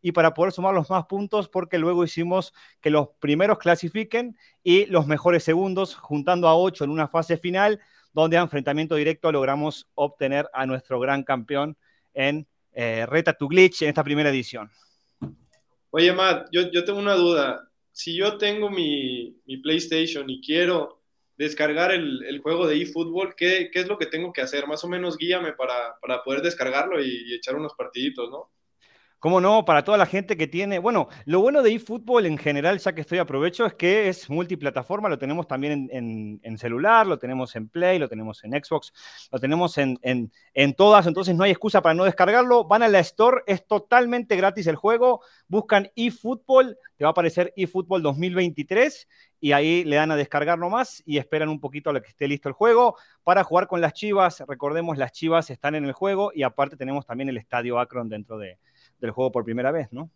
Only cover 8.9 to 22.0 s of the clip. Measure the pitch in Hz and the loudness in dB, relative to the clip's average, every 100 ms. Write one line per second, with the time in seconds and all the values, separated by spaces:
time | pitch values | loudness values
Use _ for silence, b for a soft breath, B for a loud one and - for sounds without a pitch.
8.9 | 156 147 156 165 147 135 139 151 - - | 0 0 0 0 0 0 -2 -4 -6 -14
9.9 | - 143 143 135 139 147 131 131 131 - | -4 -4 -2 -2 -2 -4 -4 -4 -4 -4
10.9 | 127 127 139 131 131 110 139 147 151 _ | -4 0 -2 -2 -4 -2 -4 -4 -8 _
11.9 | _ _ - 135 147 151 _ _ - 117 | _ _ -4 -2 -2 -8 _ _ -8 -4
12.9 | 113 113 151 165 151 143 175 185 - 151 | -4 -2 0 0 -2 0 6 6 4 -2
13.9 | 147 143 147 151 135 117 123 107 _ _ | 0 -2 0 0 0 -4 -12 -16 _ _
14.9 | _ _ _ 117 - _ _ _ _ _ | _ _ _ -16 -16 _ _ _ _ _
15.9 | 156 175 180 190 156 - 170 180 170 175 | 2 2 4 2 0 -2 -2 0 -2 -2
16.9 | 202 202 190 175 165 135 107 - _ _ | -4 0 2 4 2 0 -4 -12 _ _
17.9 | - - 170 202 208 208 208 208 196 160 | -16 -10 -2 -2 0 -4 -2 -4 -4 -2
18.9 | 143 131 127 117 - - 131 139 160 170 | -2 -4 -8 -10 -16 -16 -10 -4 -4 -2
19.9 | 165 160 156 135 131 - 160 180 175 143 | -2 -2 -6 -8 -12 -4 -2 0 0 -4
20.9 | _ _ _ _ _ 151 151 151 151 180 | _ _ _ _ _ -8 -2 -2 0 0
21.9 | 185 | 0